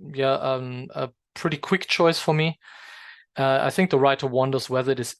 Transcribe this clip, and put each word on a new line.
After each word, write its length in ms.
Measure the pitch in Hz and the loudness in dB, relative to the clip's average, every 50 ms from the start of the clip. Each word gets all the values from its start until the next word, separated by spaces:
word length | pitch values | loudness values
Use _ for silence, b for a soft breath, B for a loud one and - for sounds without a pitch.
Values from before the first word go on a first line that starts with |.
| 190 - 151 | -18 -14 -6
yeah, 200 | 135 135 135 135 | -2 0 0 0
um, 540 | - - 135 131 131 127 127 123 123 127 - - | 0 0 -2 -2 -2 -4 -6 -10 -10 -12 -12 -8
a 160 | - 135 123 - _ _ _ - | -8 -8 -8 -8 _ _ _ -12
pretty 240 | - - 170 156 | -4 -4 -2 -2
quick 300 | 143 - - 196 185 - | -2 -4 -2 -2 -2 0
choice 320 | - - - 175 165 160 156 | 0 0 4 4 4 4 2
for 140 | - - 156 | 0 0 2
me. 260 | 156 156 165 160 _ B B B B B B B B B B B B B B - | 2 2 0 -2 _ B B B B B B B B B B B B B B -6
Uh, 220 | - 135 135 135 135 | -2 0 2 2 2
I 80 | - 135 | 2 0
think 200 | - - 185 180 | 2 2 0 2
the 100 | - 139 | 4 4
writer 280 | 135 139 135 135 - | 4 4 4 2 0
wonders 420 | 131 123 127 131 131 135 131 - - | -2 0 0 0 2 0 -2 -2 -2
whether 220 | 127 127 127 131 | -2 -2 0 0
it 80 | 135 123 | 0 -2
is 160 | 120 - - | -2 -8 -8